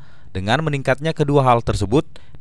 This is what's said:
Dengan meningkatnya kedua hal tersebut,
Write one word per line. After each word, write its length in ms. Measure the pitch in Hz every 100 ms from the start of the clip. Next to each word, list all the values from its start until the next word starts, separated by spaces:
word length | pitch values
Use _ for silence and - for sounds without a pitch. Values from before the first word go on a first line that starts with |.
| - - - 95
Dengan 240 | 98 135
meningkatnya 560 | 160 139 131 127 156 160
kedua 320 | 143 143 131
hal 160 | 120
tersebut, 400 | 117 101 98 135 - - - -